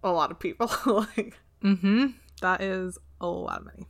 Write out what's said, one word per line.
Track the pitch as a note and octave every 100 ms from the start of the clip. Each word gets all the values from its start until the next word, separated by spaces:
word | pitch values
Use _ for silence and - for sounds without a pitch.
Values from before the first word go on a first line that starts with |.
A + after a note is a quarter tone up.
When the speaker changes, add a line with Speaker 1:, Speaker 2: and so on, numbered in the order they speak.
Speaker 1:
a | G3
lot | F3 D3
of | E3
people. | F#3 - A#3 -
<laughs> | -
Like | G#3 G#3 - G#3 - _ _
Speaker 2:
Mm-hmm. | G3 G3 G3 G#3+ C4+ B3 - -
That | F#3 F#3
is | G3 F#3+ F#3 F3 - -
a | F3
lot | F3+ - G1+
of | -
money. | - -